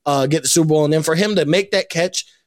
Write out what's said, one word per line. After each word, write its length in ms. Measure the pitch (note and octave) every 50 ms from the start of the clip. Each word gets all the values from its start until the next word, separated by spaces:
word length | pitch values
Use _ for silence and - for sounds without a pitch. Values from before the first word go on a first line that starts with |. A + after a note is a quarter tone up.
| -
uh, 200 | D3 C#3 C#3 C3+
get 160 | C#3 D3+ D#3+
the 60 | D#3
Super 220 | - - E3+ D#3+ D3+
Bowl. 160 | D#3 D3+ D3+
And 80 | D3 D#3
then 100 | D#3+ D3+
for 120 | D#3+ D#3+
him 200 | E3 G#3 G#3+ G#3
to 100 | F3+ D3+
make 260 | C#3+ E3 G3 G3 G3+
that 180 | G#3 F#3+ - -
catch, 360 | - E3 F3 F#3 - - - _ _ _ _